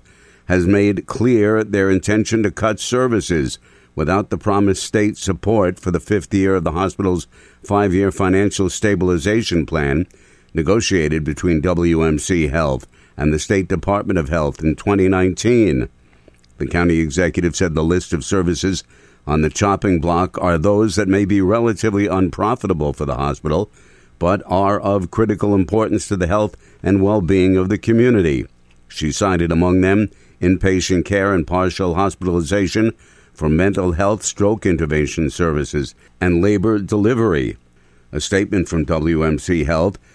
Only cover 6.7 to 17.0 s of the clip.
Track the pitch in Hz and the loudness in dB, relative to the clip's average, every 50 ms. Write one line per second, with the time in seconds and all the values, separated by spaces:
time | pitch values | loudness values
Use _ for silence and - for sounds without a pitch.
6.7 | 76 87 98 92 - - 101 92 90 85 - - _ - - - _ _ - - | -2 -2 -2 -2 -2 -2 -2 0 0 -2 -4 -8 _ -20 -20 -20 _ _ -6 -2
7.7 | 101 104 104 98 87 95 98 95 - - 98 92 92 95 104 101 - - 98 90 | 0 0 2 2 2 2 0 0 0 0 0 2 2 2 2 0 0 -2 -2 -2
8.7 | - - - 107 101 85 92 90 90 82 73 101 107 117 107 - 90 82 73 - | -2 -2 -2 0 0 0 0 0 0 0 0 0 0 0 -2 -2 -2 -2 -2 -2
9.7 | - 80 73 69 69 80 - - _ _ _ _ _ _ _ _ - 82 78 76 | -2 -2 -2 0 0 -2 -2 -4 _ _ _ _ _ _ _ _ -4 -2 0 0
10.7 | 101 117 110 - 95 90 78 76 78 80 73 78 76 - - 90 85 78 71 90 | 0 0 0 0 0 0 0 0 -2 -2 -2 -4 -4 -2 0 0 0 2 0 0
11.7 | 87 82 85 85 82 80 80 80 78 71 - - 92 85 78 71 69 82 80 71 | 0 0 0 2 2 2 2 0 0 -2 -2 -2 0 0 0 0 0 0 0 0
12.7 | 65 64 - - _ _ _ _ _ - 73 76 78 78 - - 107 98 92 - | -2 -4 -6 -12 _ _ _ _ _ -4 -2 0 0 0 0 0 0 0 0 -2
13.7 | 98 82 - 98 101 104 - 95 101 87 76 69 87 82 76 73 71 - 78 78 | -4 -4 -2 -2 -2 -2 -2 -2 -2 -2 -2 -2 -2 -2 -2 -2 -4 -2 -2 -2
14.7 | 73 - - 101 101 95 92 92 95 92 92 92 85 - - 113 123 120 107 87 | -2 -2 0 0 2 2 2 2 2 2 2 0 0 0 0 2 4 4 4 2
15.7 | 69 64 60 - _ _ _ _ _ _ _ - - _ _ _ _ - 73 65 | 2 0 -2 -6 _ _ _ _ _ _ _ -20 -20 _ _ _ _ -10 -6 -4
16.7 | - 87 87 87 82 82 | 0 0 2 2 2 2